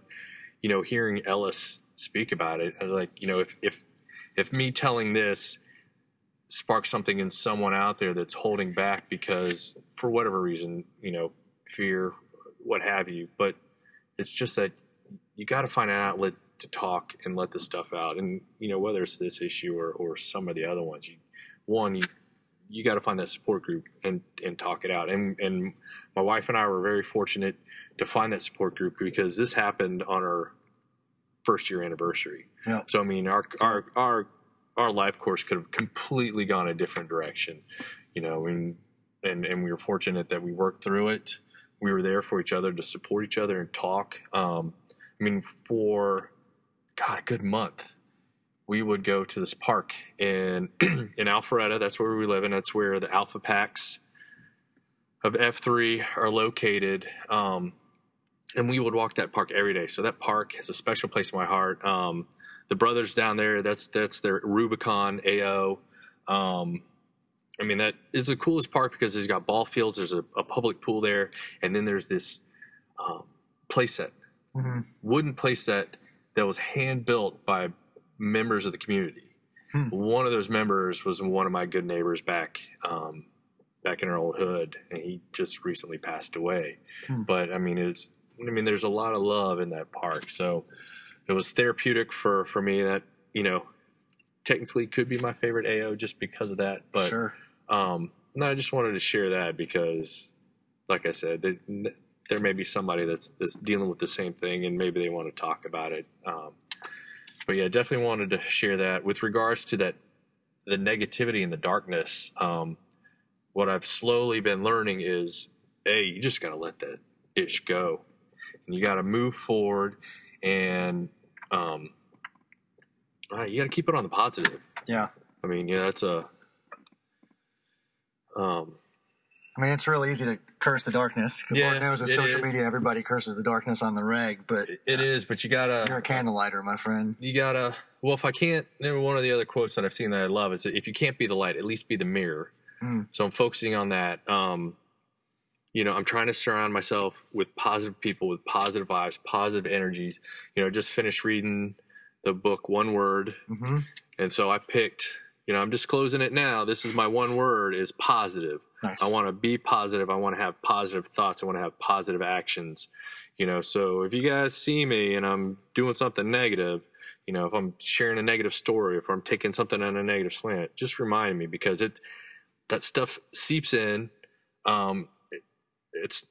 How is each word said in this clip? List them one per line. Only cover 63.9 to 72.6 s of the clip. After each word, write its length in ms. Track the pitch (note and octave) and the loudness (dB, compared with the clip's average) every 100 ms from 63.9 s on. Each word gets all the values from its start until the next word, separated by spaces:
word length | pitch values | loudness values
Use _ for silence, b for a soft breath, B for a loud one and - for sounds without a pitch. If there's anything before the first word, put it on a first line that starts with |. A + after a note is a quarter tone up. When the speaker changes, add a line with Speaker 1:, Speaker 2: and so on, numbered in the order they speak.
| A2 G#2 - | 0 0 0
Speaker 1:
their 220 | G2+ F#2+ | 2 2
Rubicon 800 | G#2+ G#2 A#2 A2 A#2 G2+ G2+ G2+ G2 | 2 4 4 2 2 2 2 2 2
A 180 | G2+ G2 | 4 4
O. 340 | G2 G2 F#2+ _ B B B - | 2 2 0 _ B B B 0
Um, 560 | G2 F#3+ F#3 F3 E3+ - _ _ _ _ _ _ - | 2 2 0 -2 -4 -8 _ _ _ _ _ _ -6
I 40 | |
mean, 140 | G#2+ G2+ | -2 0
that 180 | G#2+ - _ | 0 -2 _
is 140 | C3 B2+ | -2 0
the 80 | C3 | 0
coolest 360 | - E3 C3+ | 2 0 2
park 200 | C#3+ C3 | 0 0
because 200 | - A2 | 0 0
there's 140 | G#2 G2+ | 0 0
got 180 | F#2+ F#2+ | 0 2
ball 200 | G#2+ A2 | 2 2
fields, 320 | - A2 G2 | 2 2 0
there's 160 | F2 | -2
a, 100 | F2 - - | -2 -2 -4
a 60 | |
public 380 | - B2+ A#2 G2 | -4 0 0 0
pool 180 | - A2 | -2 2
there, 300 | G#2+ G2+ G2 B B B | 2 2 0 B B B
and 140 | F#2 G2+ | 0 0
then 100 | G#2 | 0
there's 220 | G2 - | 0 0
this, 340 | F#2 - - _ B | -2 0 -4 _ B